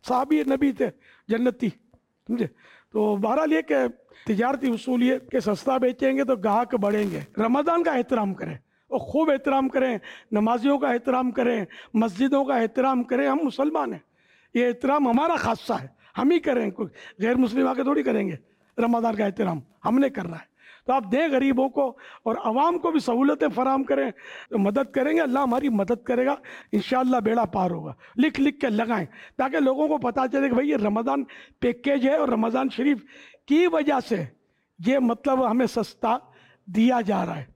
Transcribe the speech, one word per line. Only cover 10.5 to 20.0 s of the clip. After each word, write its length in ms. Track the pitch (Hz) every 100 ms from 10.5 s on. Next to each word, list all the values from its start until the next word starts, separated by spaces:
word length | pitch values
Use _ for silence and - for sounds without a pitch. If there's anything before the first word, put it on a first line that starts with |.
| 240 262 285
का 140 | 269
एहतराम 400 | 240 254 254 254
करें, 360 | 262 240 233 175 - - 220
मस्जिदों 480 | 226 180 269 277 269
का 120 | 254
एहतराम 460 | 226 226 262 262 240
करें। 220 | 247 277
हम 120 | 277
मुसलमान 500 | 294 - 294 320 262
हैं, 100 | 180 _ _ _ _ _ 233
ये 100 | 247
एहतराम 420 | 240 269 294 262
हमारा 280 | 233 330 330
खासा 380 | - 226 - 196
है, 180 | 131 _ _ -
हम 160 | 262
ही 80 | 339
करें, 300 | 311 240 214
कोई 160 | - 208 - - -
गैर 140 | 220 254
मुस्लिम 300 | 247 247 262
आके 160 | 262 269
थोड़ी 180 | 294
करेंगे। 340 | 262 220 202 147 _ _ _ -
रमज़ान 380 | 233 233 226 208
का 100 | 202
एहतराम 360 | 185 190 160 - _
हमने 260 | - 247